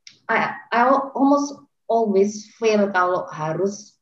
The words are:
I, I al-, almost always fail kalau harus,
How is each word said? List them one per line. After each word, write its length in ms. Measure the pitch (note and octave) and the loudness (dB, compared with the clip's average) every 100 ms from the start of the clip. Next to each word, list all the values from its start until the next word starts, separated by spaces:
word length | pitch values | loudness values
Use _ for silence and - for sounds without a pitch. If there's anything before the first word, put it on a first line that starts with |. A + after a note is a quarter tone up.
| - _ | -20 _
I, 320 | - A3 - - - | -4 -2 -2 -8 -4
I 80 | A#3 | 2
al-, 320 | B3 C#4 C#4 | 2 2 -2
almost 480 | A#3 C#4 C#4+ C#4+ - _ _ | 0 2 2 0 -10 _ _
always 640 | - A3+ A3+ F#3+ G#3 - - - | -2 0 2 2 0 -2 -16 -4
fail 320 | A3+ G#3+ G3 | 0 2 2
kalau 400 | F#3 F3+ F3+ - | 0 0 -2 -4
harus, 640 | D#3 D#3 D#3+ G3 G3+ - _ | -8 -6 -2 -4 -4 -18 _